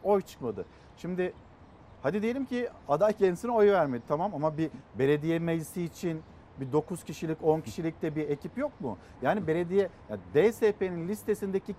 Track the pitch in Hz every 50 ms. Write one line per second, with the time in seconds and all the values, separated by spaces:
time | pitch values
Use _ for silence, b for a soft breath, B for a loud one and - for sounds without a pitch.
0 | - 185 208 196 180 - - - 143 120 104 95 - - b b b b b -
1 | - 170 185 175 180 180 - - - - - - - - - - - - - -
2 | - 135 170 208 202 226 247 277 269 254 247 240 247 - - - - - 143 151
3 | 196 214 214 - 202 185 175 170 - 233 240 226 208 208 202 185 160 139 123 120
4 | - - 151 151 175 214 196 139 147 156 151 147 160 151 B 127 B - - 98
5 | 131 139 147 147 147 160 165 165 165 165 165 165 156 - - 185 175 165 - -
6 | - 175 160 156 - - - - - - - - 135 131 123 151 151 - 190 156
7 | - - 160 - - 160 160 156 - 160 156 160 156 - - - 165 165 156 -
8 | - 160 151 151 156 147 143 143 - 175 - 240 277 294 - - 185 123 98 -
9 | B B B B 120 135 175 214 175 156 156 170 180 170 180 202 196 175 - -
10 | - - 107 101 90 - - 143 175 226 226 - 233 214 208 - 202 190 180 170
11 | 165 175 214 208 - - 208 196 208 196 190 196 - - 196